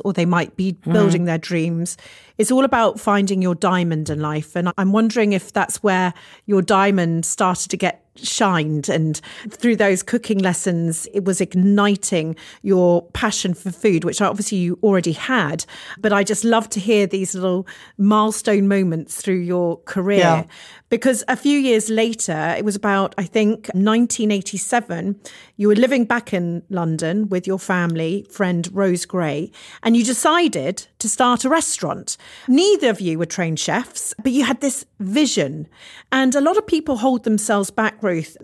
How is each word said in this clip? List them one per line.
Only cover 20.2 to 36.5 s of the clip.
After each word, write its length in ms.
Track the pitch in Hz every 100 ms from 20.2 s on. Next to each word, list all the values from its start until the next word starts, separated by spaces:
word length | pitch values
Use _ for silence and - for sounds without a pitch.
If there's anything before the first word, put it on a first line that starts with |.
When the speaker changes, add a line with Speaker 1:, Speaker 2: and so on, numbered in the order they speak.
| 175 165 160 - - - -
Speaker 1:
Because 340 | 233 269 226 -
a 80 | 254
few 220 | 285 285
years 320 | 269 220 214
later, 640 | 220 226 226 - 156 156 -
it 80 |
was 120 | 214 196
about, 400 | 208 196 196 -
I 60 |
think, 500 | 180 220 214 226 -
nineteen 560 | 185 208 226 233 - 214
eighty-seven, 920 | 202 - 190 - 240 233 170 190 202 - - - -
you 100 | 208
were 80 | 208
living 300 | 240 269 220
back 280 | 240 - 190
in 260 | 175 170 -
London 600 | 185 170 160 160 196 214
with 180 | 185 185
your 100 | 190
family, 720 | - 180 175 165 160 196 -
friend 400 | - 185 175 170
Rose 360 | 190 196 175 -
Gray, 420 | 185 160 143 202 - - -
and 160 | 226 233
you 60 |
decided 800 | 226 247 320 330 330 165 135 190 - -
to 100 | 214
start 360 | - 247 240 254
a 40 |
restaurant. 640 | 320 - - 151 - - - - - -
Neither 440 | 262 392 370 262
of 100 | 202
you 160 | 180 160
were 80 | 165
trained 340 | - 170 160
chefs, 540 | - 180 254 - - -
but 120 | 262
you 120 | 254 240
had 160 | 262
this 240 | 277 - - -
vision. 680 | 190 240 269 214 139 156 151 _ - - -
And 240 | 262 262 277
a 60 |
lot 160 | 294